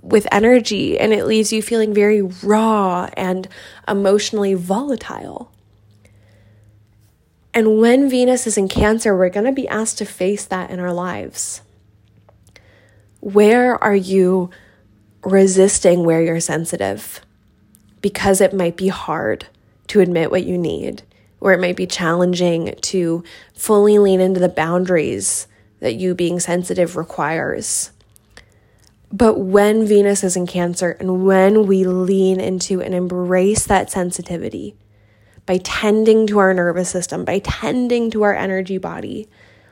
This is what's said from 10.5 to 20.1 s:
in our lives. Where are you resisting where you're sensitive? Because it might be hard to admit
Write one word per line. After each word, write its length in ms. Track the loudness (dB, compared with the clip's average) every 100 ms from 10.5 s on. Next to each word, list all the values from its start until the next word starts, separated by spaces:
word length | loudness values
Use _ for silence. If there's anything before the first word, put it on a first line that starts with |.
| -8 -8
in 100 | -8
our 140 | -6
lives. 640 | -6 -6 -8 -10 -10 -10 -12 _ _ _ _ _ _ _ _ _ _ _ _ _ _ _ _
Where 560 | 0 4 6 4 2 2
are 100 | 2
you 540 | 0 0 2 2 2 -2 -10 _ _ _ _ _ _
resisting 800 | 0 4 4 6 4 4 2 4
where 180 | 2 2
you're 180 | 0 -2
sensitive? 800 | -4 -6 -6 -4 -4 -6 -12 -20 _ _ _ _ _ _ _ _
Because 400 | -6 -2 0 4
it 140 | 2
might 240 | 2 -4 -2
be 100 | -4
hard 580 | -4 -6 -6 -4 -6 -10 _ _ _ 0
to 120 | 2
admit 300 | 4